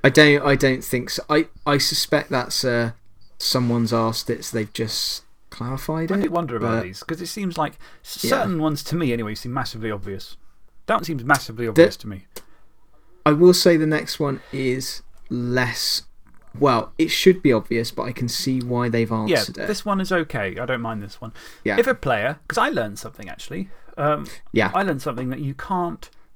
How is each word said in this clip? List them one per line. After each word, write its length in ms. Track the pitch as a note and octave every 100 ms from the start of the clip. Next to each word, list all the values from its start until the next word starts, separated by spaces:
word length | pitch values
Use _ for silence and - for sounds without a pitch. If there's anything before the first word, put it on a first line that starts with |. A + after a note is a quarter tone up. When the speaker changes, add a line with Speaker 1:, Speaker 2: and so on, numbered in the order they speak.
Speaker 1:
I 60 | C#3
don't, 340 | C#3+ D3+ C#3+
I 120 | C#3 C3+
don't 260 | C3+ C3
think 280 | - B2 B2
so. 120 | - -
I, 200 | D3+ D#3+ - -
I 100 | C#3+
suspect 540 | - - - D3 -
that's, 340 | C3 A#2 -
uh, 280 | C3 A#2+ A#2 - - - - -
someone's 560 | - C3 A#2+ A#2+ A2+
asked 380 | A2+ A2+ A2+ -
it, 120 | A2+
so 140 | - A#2
they've 160 | G#2+
just 500 | - A2 - - - - - -
clarified 600 | - A#2+ C3+ - D#3+ E3
Speaker 2:
I 60 | G3
Speaker 1:
it, 60 |
Speaker 2:
do 80 | G3
wonder 260 | E3+ D#3+ A#2
about 200 | A#2 A2+
Speaker 1:
but 60 |
Speaker 2:
these, 180 | G2+ F#2+
'cause 180 | - E3
it 60 | F3
seems 320 | G#3+ F#3+ E3+
like 160 | D3 - - -
s-, 220 | - -
Speaker 1:
Yeah. 60 | A3+
Speaker 2:
certain 280 | C4 G#3+ E3
ones 240 | D#3 D3
to 120 | - E3+
me 160 | D3
anyway 220 | A#2 G#2+
seem 180 | G#2 B2
massively 380 | C3 B2 A2+ A2
obvious. 480 | G#2 G2+ F#2+ - - - - - - -
That 80 |
one 100 | G#3+
seems 200 | E3 C#3+
massively 420 | A#2 C#3+ - A2+ A#2
Speaker 1:
The 40 |
Speaker 2:
obvious 240 | A2 E3+ -
to 100 | G#2+
me. 180 | F#2+ - - - - - - - - - - D3+
Speaker 1:
I 60 |
will 200 | D3 F3+
say 240 | F3+ F#3 E3
the 100 | D#3
next 320 | D3+ D3+ -
one 220 | C#3+ C3+ -
is 520 | C#3 C3 C3 B2+ - - - -
less, 760 | B2 A#2+ B2+ A#2+ A#2 - - - - - - - B2
well, 360 | C#3+ A#2 - -
it 120 | D#3+
should 340 | - F#3+ F3+
be 100 | D3
obvious, 380 | A2+ - A#2 A#2
but 140 | -
I 80 | B2
can 180 | B2 B2
see 300 | - C3+ B2+
why 280 | B2 A#2+ A#2+
they've 220 | A#2 A2
Speaker 2:
Yeah, 300 | A2+ G#2+ B2
Speaker 1:
answered 180 | A#2+ -
it. 80 | -
Speaker 2:
this 180 | G#3
one 160 | G#3 G3
is 100 | F#3
okay. 480 | F3+ D3+ B2+ G2 F2+
I 60 |
don't 160 | B2+ B2+
mind 220 | A#2 A2
this 180 | G2+ -
one. 140 | - - - -
Speaker 1:
Yeah. 120 | - G#2
Speaker 2:
If 80 | A#3+
a 80 |
player, 440 | B3+ C#3 A2+ A2+ D3+ -
'cause 80 | -
I 140 | C4
learned 280 | F#3 G#2+ G2+
something 300 | A2+ - F#2+
actually. 400 | - - D3+ F#3+ - - -
Um, 280 | D3 D3+ - - -
Speaker 1:
Yeah. 180 | A2+ G#2
Speaker 2:
I 80 | F#3
learned 180 | G3 C#3
something 260 | D3 A#2 B2+
that 120 | C3
you 120 | C#3+
can't 560 | C3+ - F3+ F3 - - - -